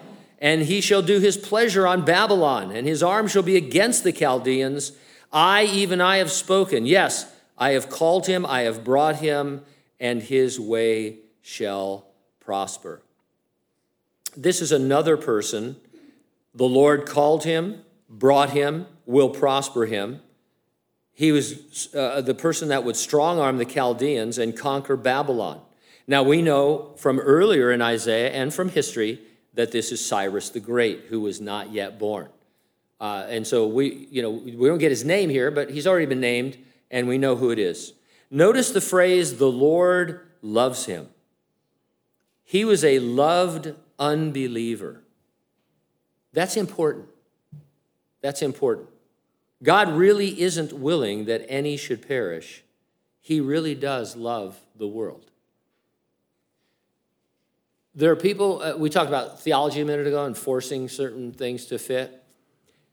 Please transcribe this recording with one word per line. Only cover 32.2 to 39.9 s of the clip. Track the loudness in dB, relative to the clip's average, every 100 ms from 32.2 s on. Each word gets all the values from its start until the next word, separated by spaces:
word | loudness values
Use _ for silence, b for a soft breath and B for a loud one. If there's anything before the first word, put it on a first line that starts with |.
| -10 _ _ _ _ _ _ _
Uh, | -8 -8 -8
and | -8 0
so | 2 2
we, | 2 0 -4 -8
you | -6
know, | -4
we | -6 -10 2 2
don't | 4
get | 2
his | 0
name | 0 0 0
here, | 0 0
but | -2 -4
he's | -2 0
already | 2 2
been | 0
named, | 0 0 -4 -8 b b _
and | -4 -2
we | 0
know | 0 2
who | 0
it | 0
is. | -2 -4 -12 -20 b b b
Notice | 4 6 4 0
the | -2
phrase, | 0 2 4 4 2 2
"The | 2
Lord | 4 4 4 4